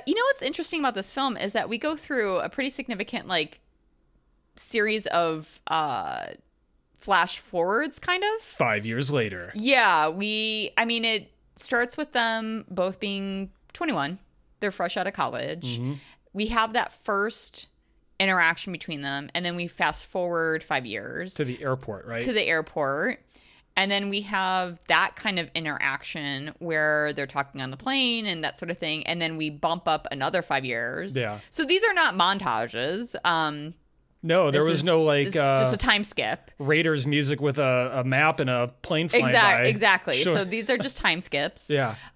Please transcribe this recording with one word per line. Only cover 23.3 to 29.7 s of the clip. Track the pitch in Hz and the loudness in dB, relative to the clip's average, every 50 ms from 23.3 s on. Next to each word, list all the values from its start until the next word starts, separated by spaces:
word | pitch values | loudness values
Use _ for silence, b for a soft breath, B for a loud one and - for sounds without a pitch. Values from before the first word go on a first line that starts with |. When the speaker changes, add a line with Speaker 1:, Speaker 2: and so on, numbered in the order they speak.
| b b b b b b b _ _ | b b b b b b b _ _
Speaker 1:
And | 185 196 196 | 0 0 2
then | 202 202 202 202 | 2 0 0 0
we | 196 202 | -4 -4
have | 202 202 214 190 190 185 185 185 180 180 170 - _ - | -4 -2 -2 0 0 2 0 0 0 -2 -6 -12 _ 4
that | 165 160 185 214 - | 6 6 6 4 0
kind | - - 214 190 175 | -4 -4 -2 -2 0
of | 165 - - | -2 -2 -6
interaction | 165 160 151 143 - - 139 135 - - - - 165 147 143 139 135 143 156 - - | -4 -4 -4 -2 0 0 0 -2 -2 -6 -10 -10 -6 -6 -4 -4 -4 -6 -10 -12 -10
where | 170 170 160 156 151 151 151 151 151 147 147 | -6 -2 0 2 2 4 4 2 2 0 -2
they're | 147 139 | -2 -4
talking | 135 - 143 139 135 - 139 | -4 -2 -4 -4 -4 -4 -8
on | 131 127 | -6 -6
the | 135 135 | -8 -6
plane | - 262 269 269 262 240 233 233 214 208 | -4 -2 0 2 2 2 0 0 -2 -4
and | 175 165 156 | -4 -2 -4
that | 139 - - | -4 -6 -6
sort | 180 170 | -8 -8
of | 175 - | -6 -6
thing. | 175 156 156 156 - - | -4 -4 -4 -4 -4 -4
And | 170 175 | -2 -2
then | 165 160 160 156 | -2 -2 -2 -2
we | 156 151 | -4 -4
bump | 147 147 - 160 | -4 -2 -2 -2